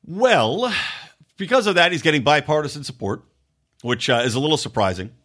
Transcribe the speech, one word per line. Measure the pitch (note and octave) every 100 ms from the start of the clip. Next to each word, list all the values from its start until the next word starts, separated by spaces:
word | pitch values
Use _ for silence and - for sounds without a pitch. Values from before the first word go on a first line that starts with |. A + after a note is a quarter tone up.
| -
Well, | F3+ B3 F3+ A2 E3+ B3 G3+ - - - _ _ _
because | F#3+ C4 G#3
of |
that, | F3 E3+
he's | E3+
getting | D#3+ D3+
bipartisan | C3 D3 C#3 D3+ D3 D3
support, | C3+ - G2+ - _ _ _ _ _ _
which, | A#2+ A#2+ -
uh, | A#2+
is | B2 A#2
a |
little | D3 D#3
surprising. | A2 - G2 F#2 G2+ _